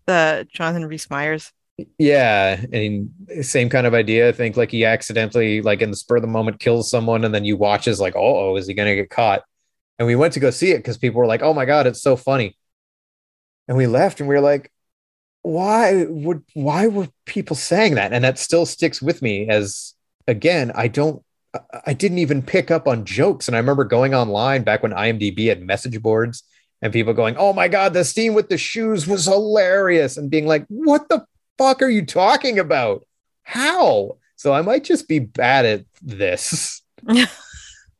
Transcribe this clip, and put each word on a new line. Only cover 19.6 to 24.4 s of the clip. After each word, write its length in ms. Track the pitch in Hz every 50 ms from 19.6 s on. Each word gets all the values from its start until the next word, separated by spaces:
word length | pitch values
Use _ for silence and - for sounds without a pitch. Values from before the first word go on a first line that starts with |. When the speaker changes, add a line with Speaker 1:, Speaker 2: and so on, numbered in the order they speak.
| 104 101 - - - - - _ _ _ _ _ _ -
Speaker 2:
again, 440 | 120 107 - 160 180 165 131 117 -
I 120 | - 117 120
don't, 360 | - 147 147 156 147 - _ _ _ _ _ _ -
I, 60 | - - _ - - - 151
I 60 | 139
didn't 240 | - - 202 180 180
even 220 | 170 135 147 139
pick 280 | 131 - - 190 - -
up 160 | 170 160 - 139
on 180 | 123 113 104
jokes. 420 | - - - 143 202 180 131 - -
And 80 | 123
I 40 | 117
remember 240 | 117 131 143 139 135
going 280 | 101 120 117 127 135 135
online 500 | 127 120 107 101 101